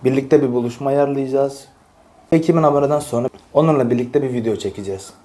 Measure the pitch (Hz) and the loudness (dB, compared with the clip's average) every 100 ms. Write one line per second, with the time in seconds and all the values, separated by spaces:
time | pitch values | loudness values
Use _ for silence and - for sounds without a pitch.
0 | 131 131 135 156 143 120 120 120 143 139 | 0 0 2 2 2 -2 -4 -6 -2 0
1 | 143 139 135 135 139 135 - _ _ _ | 0 -2 -2 -2 -2 -4 -20 _ _ _
2 | _ _ _ 165 160 165 156 143 143 147 | _ _ _ 0 2 2 4 2 2 0
3 | 139 120 120 - _ 135 160 147 120 120 | -2 -4 -4 -8 _ 2 4 4 2 0
4 | 120 147 135 123 113 104 101 95 98 95 | 0 -2 -2 -2 -2 -2 -4 -8 -10 -10
5 | - - | -12 -20